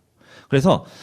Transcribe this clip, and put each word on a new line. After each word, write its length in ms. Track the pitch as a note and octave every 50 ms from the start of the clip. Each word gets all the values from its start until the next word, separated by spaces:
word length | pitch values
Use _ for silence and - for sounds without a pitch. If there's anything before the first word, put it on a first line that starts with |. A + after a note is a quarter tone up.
| _ _ _ _ _ _ - - - -
그래서, 380 | - C3+ C#3 F#3+ C3 - - - - -